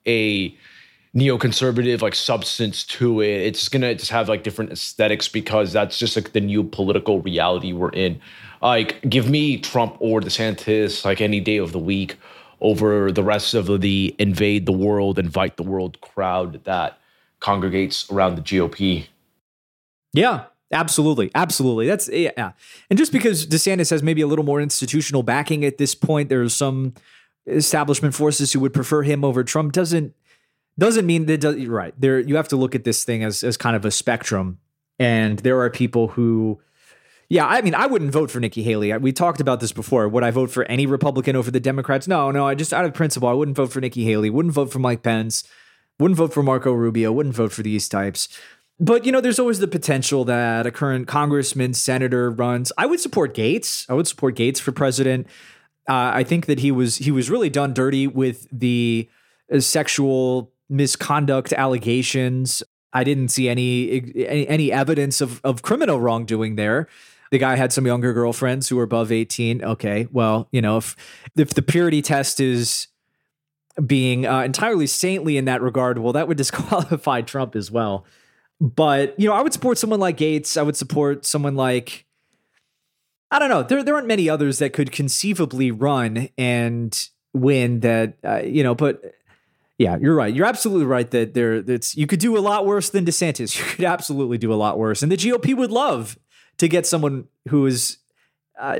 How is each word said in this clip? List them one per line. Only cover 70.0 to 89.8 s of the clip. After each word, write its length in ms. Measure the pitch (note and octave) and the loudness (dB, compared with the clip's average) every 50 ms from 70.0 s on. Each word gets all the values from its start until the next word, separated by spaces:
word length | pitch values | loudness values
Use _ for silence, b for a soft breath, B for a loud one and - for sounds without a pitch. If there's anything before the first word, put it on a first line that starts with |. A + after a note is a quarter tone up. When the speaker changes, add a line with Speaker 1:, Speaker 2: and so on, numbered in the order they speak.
| A#2 A#2+ | -4 -2
Speaker 2:
well, 360 | - B2+ A#2 A2 A2 A2 - _ | 0 0 2 2 2 0 -2 _
you 100 | - B2+ | -2 0
know, 160 | A2 G#2+ G#2+ A2+ | 2 2 0 0
if, 180 | A2 - - B B B B B B B B - | -2 -4 -12 B B B B B B B B 0
if 160 | D3+ D3 - | 0 2 2
the 80 | - | -2
purity 400 | C3+ - D3 E3+ F3 E3+ D#3 D3+ | 0 2 2 2 2 2 2 0
test 380 | C#3+ - D#3 C#3 C#3 - - - | 0 0 0 0 0 -2 -2 0
is 480 | C#3 C3 B2+ A#2+ A#2+ A2 - - - - _ _ _ _ _ _ _ _ _ _ _ _ _ _ _ _ _ - D3+ | 0 0 2 0 0 -2 -2 -4 -6 -10 _ _ _ _ _ _ _ _ _ _ _ _ _ _ _ _ _ -4 0
being, 400 | A#2+ C#3+ C3+ B2+ B2+ B2 B2 C3 | 2 2 2 2 2 0 0 0
uh, 160 | A#2+ C3 C3 | 0 0 0
entirely 460 | C3 B2+ C3 - G3+ A3+ A#3 F3+ D3+ C#3 | -2 -2 -2 -2 -2 0 0 0 0 -2
saintly 500 | - - - F3+ F#3+ G3 D3 D#3+ D3 C#3 | -2 -2 -2 -2 -2 -2 -2 -2 -2 0
in 80 | C3 | 0
that 160 | C3 B2+ B2+ | 0 -2 0
regard, 360 | A#2+ B2+ A2 C3 B2+ B2+ B2 A#2+ | -2 -2 0 0 0 0 0 0
well, 140 | A2+ A#2+ B2 | -2 -2 0
that 140 | D3 D#3+ D3 | 0 -2 -2
would 100 | E3+ C#3+ | -2 -2
<laughs> 60 | C#3 | -2
disqualify 800 | - - - E3 - - F3+ D#3+ - E3+ C#3+ - - C3+ B2 | -4 -4 -6 -4 -2 0 -2 0 -2 -4 -4 -2 -2 -2 -2
Trump 340 | A2+ - - C#3 C3 A#2 - | -4 -6 -6 -6 -6 -4 -6
as 160 | A2 G2+ F2+ | -8 -8 -4
well. 340 | G#2+ A#2 A2+ G#2 G2 G2 b b b b b b b b b b b _ | -4 -2 -2 -2 -4 -6 b b b b b b b b b b b _
But, 580 | D#3+ B2+ A#2 - D#3+ D3+ C#3+ C#3 C#3 C#3 - - | -2 -2 0 2 2 2 4 2 0 -2 0 0
you 80 | G3+ G#3+ | 2 2
know, 80 | G#3+ | 2
I 60 | G3+ | 2
would 100 | C4 D#4+ | 2 0
support 260 | D#4 - - B3+ A#3+ - | -2 -2 0 0 0 0
someone 220 | - G#3+ A3 G#3 | 0 -2 0 0
like 180 | G3 F3+ E3 - | 0 0 0 0
Gaetz. 380 | D#3 D#3 D#3 D3+ D3 - - | 0 0 0 -2 -2 -4 -2
I 60 | D#3+ | 0
would 160 | D3 D3 D3 - | 0 0 -2 -4
support 480 | C#3+ B2+ - D3 D3 C#3+ C#3+ C#3+ - | -6 -4 -2 0 0 0 0 -2 -4
someone 300 | - - D3+ C#3+ C#3+ C#3 | -4 -2 0 -2 0 0
like, 500 | C3+ C3 B2+ B2+ B2 A#2+ - - - _ _ _ _ _ _ _ _ _ _ _ _ _ _ _ _ _ _ _ _ _ _ _ _ _ _ | 0 0 2 0 0 -2 -6 -16 -18 _ _ _ _ _ _ _ _ _ _ _ _ _ _ _ _ _ _ _ _ _ _ _ _ _ _
I 80 | C#4+ C#4+ | 0 2
don't 120 | D4+ C#4 | 2 4
know. 140 | A#3 D#3+ B2+ | 2 2 2
There, 200 | A#2+ B3+ C#4 C4+ | 2 0 0 2
there 120 | B3+ D4 | 2 0
aren't 120 | D4 C4+ A3+ | 0 0 0
many 220 | A3+ G3+ F3 D#3 | 0 2 2 2
others 300 | D#3 D3+ D3 C#3+ C3+ - | 2 2 0 0 0 0
that 120 | D3 C#3 | -2 -2
could 220 | - - D3 C3 - | 0 -2 -2 -2 -2
conceivably 800 | - D3 C3+ - - - G3+ G#3 F3+ E3+ C3 - B2+ C3+ B2+ | -4 -4 -2 -2 -2 -2 -2 0 0 -2 -2 0 0 0 0
run 580 | A#2 G#2+ B2+ C#3+ C#3+ C3 A#2+ A2+ A2 A2+ B2+ C3+ _ - | 0 0 0 0 2 2 0 0 -2 -4 -4 -6 _ -4
and 720 | C3 B2 B2 A#2+ A#2 A#2 A#2+ A#2+ A#2 A2+ - - - - _ _ _ _ _ | 0 0 0 0 0 -2 -2 -2 -4 -4 -4 -6 -8 -8 _ _ _ _ _
win 480 | C3+ B2+ C3+ C#3+ C3 B2 A#2+ A#2+ A#2 | 0 2 4 4 4 2 2 0 2
that, 320 | A2 A#2+ A#2 A2+ A2+ A2+ - _ - | 2 2 2 2 0 -2 -4 _ -6
uh, 140 | G2 G#2+ G#2+ A2 | -4 -2 -2 -2
you 180 | A#2 B2 D3+ C#3 | -2 0 2 2
know, 100 | B2+ A#2+ | 2 2
but 400 | A#2+ D#3 C#3+ - - - F#2 - _ _ _ _ _ _ _ _ _ _ _ _ | 2 2 0 0 -2 -8 -20 -20 _ _ _ _ _ _ _ _ _ _ _ _
yeah, 200 | _ | _